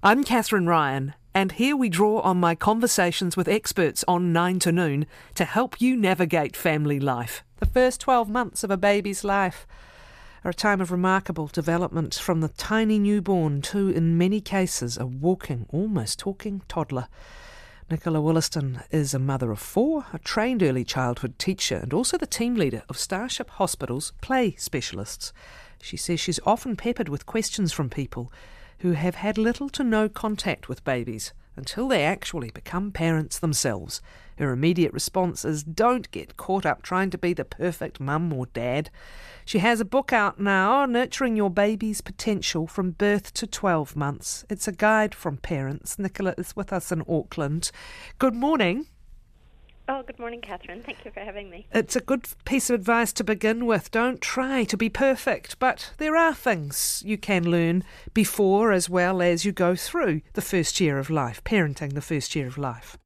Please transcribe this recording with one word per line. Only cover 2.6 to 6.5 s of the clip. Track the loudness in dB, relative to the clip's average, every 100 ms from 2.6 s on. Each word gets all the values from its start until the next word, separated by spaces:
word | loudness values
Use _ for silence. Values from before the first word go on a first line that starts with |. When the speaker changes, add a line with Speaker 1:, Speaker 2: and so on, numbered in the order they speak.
| 2 4 2 4 2 2 -2 0
Speaker 1:
with | 2
experts | 2 0 2 2 2 0
on | 2 4
Nine | 4 4 2
to | 2
Noon | 4 2 0 -2 -8 -16
to | -2
help | 0 2 0 2
you | 2
navigate | 4 2 4 2 2 0